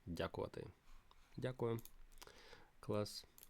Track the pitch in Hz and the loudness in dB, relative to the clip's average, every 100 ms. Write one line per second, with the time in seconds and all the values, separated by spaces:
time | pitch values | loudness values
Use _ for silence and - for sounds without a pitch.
0 | - 85 90 - - - - - - - | -4 2 2 2 0 -2 -6 -8 -14 -16
1 | - - - - 127 127 117 113 - - | -16 -20 -10 0 0 4 4 4 0 -10
2 | - - - - - - - - - 104 | -12 -12 -12 -14 -14 -14 -16 -10 4 4
3 | 104 - - - | 4 0 -8 -14